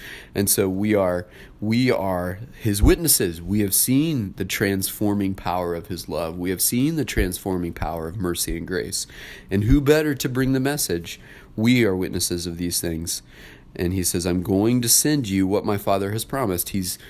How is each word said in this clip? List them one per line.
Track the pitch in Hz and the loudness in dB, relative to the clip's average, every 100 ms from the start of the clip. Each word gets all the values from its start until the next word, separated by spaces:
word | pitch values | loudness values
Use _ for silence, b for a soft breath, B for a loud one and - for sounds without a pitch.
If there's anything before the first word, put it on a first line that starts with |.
| B B B | B B B
And | - 101 | -2 2
so | - 98 | 2 2
we | 95 107 104 | 2 2 4
are, | 92 90 107 B B B | 4 0 -4 B B B
we | 107 113 127 | -2 2 2
are | - 98 90 90 95 123 - | 2 0 -2 -4 -8 -12 -4
his | 110 101 | -2 4
witnesses. | 135 180 156 - 95 82 | 6 6 4 2 0 -4
We | 87 104 | -2 0
have | 101 - | 0 0
seen | - 131 165 143 95 - | 2 2 2 0 -4 -6
the | 98 | -4
transforming | - 101 98 92 - 104 101 98 95 | -2 0 0 -2 -2 0 2 0 -2
power | 92 90 87 85 | -4 -2 -2 -4
of | 85 | -6
his | 87 - | -10 -6
love. | 78 82 87 | -6 -4 -4
We | 87 | -4
have | 90 | 0
seen | - 123 143 160 | 0 2 0 0
the | 117 | -2
transforming | - 95 90 98 92 85 | 0 -2 -2 -4 -2 -2
power | - 80 82 80 | -4 -6 -4 -6
of | 101 | -4
mercy | 90 85 - 82 | -4 -2 -4 -6
and | 82 | -4
grace. | 90 57 - - B B B B | -4 -4 -6 -8 B B B B
And | 98 104 | 0 6
who | 147 | 6
better | 139 151 151 135 | 6 4 4 -2
to | 143 | -2
bring | 127 131 | 0 2
the | 135 | 2
message? | 131 147 - 85 85 - B B B - | 0 -2 -2 -4 -6 -14 B B B 0
We | 117 127 107 | 4 4 4
are | 92 | 2
witnesses | 90 92 - 90 85 | -2 -2 -2 -2 -4
of | 85 | -4
these | 87 - | -2 -2
things. | 87 82 87 - - B B B B - | -2 -4 -4 -8 -10 B B B B -4
And | 90 | -2
he | 95 | 0
says, | 87 90 87 | 0 0 0
"I'm | 90 | 0
going | 90 95 110 123 | 2 2 4 2
to | 117 | 4
send | - 147 151 107 | 4 4 2 2
you | 95 95 | 2 2
what | 101 | 2
my | 107 101 | 0 -2
Father | - 98 98 | 0 0 0
has | 110 - | -4 -4
promised." | 135 110 90 - | -4 -2 -2 -2
He's, | 98 90 - B | -4 -4 -8 B